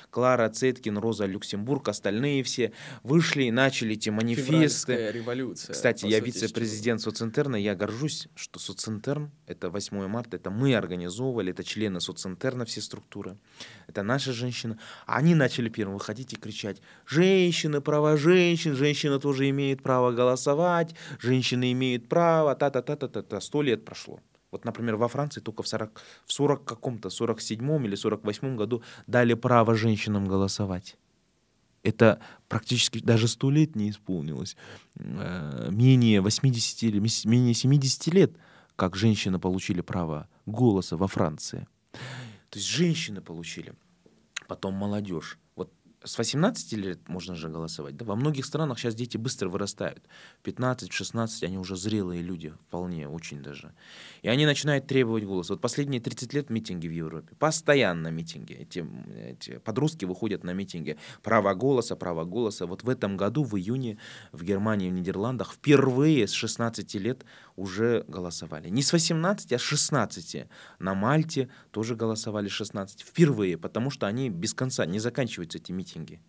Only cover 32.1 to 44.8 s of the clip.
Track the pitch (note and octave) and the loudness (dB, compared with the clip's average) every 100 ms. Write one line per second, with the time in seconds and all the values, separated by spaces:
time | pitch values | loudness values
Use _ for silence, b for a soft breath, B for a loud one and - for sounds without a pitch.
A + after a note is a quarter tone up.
32.1 | - B B _ A2 - A#2+ - A2+ - | 6 B B _ -4 0 0 0 0 2
33.1 | A#2 A#2 - C#3 D3 D#3 G#2+ G#2 G#2 - | 4 4 2 2 4 4 2 -4 -4 -6
34.1 | F2+ D2+ C2+ F#2 - B B B - - | -4 -4 -6 -8 -12 B B B -16 -10
35.1 | F2 - F2+ D2 C2 A#1 G2+ C3 C3 A#2 | -8 -6 -6 -8 -6 -4 6 8 8 8
36.1 | G#2 F#2+ - C3+ A#2 - - A#2 G#2 A2 | 8 6 4 2 2 -2 0 0 2 2
37.1 | - A2 A#2+ B2 A2+ C3 C#3+ C3+ - - | 0 4 6 6 4 6 4 4 0 2
38.1 | F#3 E3 - b b b - F#2+ F2+ A2 | 6 6 4 b b b -2 -2 2 4
39.1 | G#2 G2+ F#2 F#2 F#2 - F2+ E2 F#2 E2 | 4 2 0 0 -2 -2 -2 -2 -4 -2
40.1 | D2+ - _ - A2 B2 G2 F2 E2 F#2+ | -4 -8 _ -10 4 6 6 2 0 0
41.1 | - D#2+ D2+ - - - _ _ B B2+ | 2 0 0 -8 -10 -12 _ _ B -14
42.1 | B2+ A#2+ G#2+ B G2+ G2 A2+ F3 D#3 - | -14 -16 -18 B -8 -4 2 2 2 -2
43.1 | G2+ F2 E2 E2 F2+ - - _ _ _ | -8 -12 -12 -12 -12 -14 -18 _ _ _
44.1 | _ _ - - - G2 G2 | _ _ -16 -12 -8 -6 -4